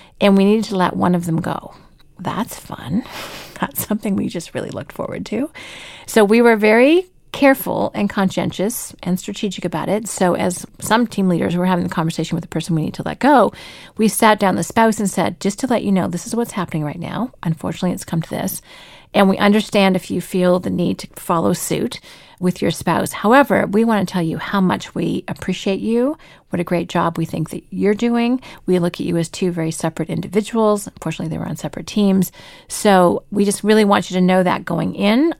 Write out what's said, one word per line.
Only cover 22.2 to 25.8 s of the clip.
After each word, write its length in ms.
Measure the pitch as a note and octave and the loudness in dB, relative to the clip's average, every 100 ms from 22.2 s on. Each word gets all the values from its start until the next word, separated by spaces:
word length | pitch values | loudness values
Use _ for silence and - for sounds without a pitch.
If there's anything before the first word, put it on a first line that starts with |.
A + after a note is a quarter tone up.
| - - | -20 -4
with 220 | F3+ F3+ | -4 0
your 100 | E3+ | -2
spouse. 400 | E3 - G3 F#3 | -2 -2 0 -2
However, 540 | - G#3 C4 - G3 G3+ | -2 4 6 6 2 2
we 160 | G3+ | 2
want 240 | A3+ G#3+ F3+ | 2 2 0
to 40 | |
tell 100 | F#3 | -2
you 160 | E3 D#3+ | -2 -4
how 220 | - G3+ | -4 0
much 340 | F#3 F#3+ - | 2 0 -4
we 300 | - F3 F3 - | -4 -2 -4 -6
appreciate 520 | F3 - F#3 G3+ | -8 -6 -4 -2
you, 380 | G3 | -2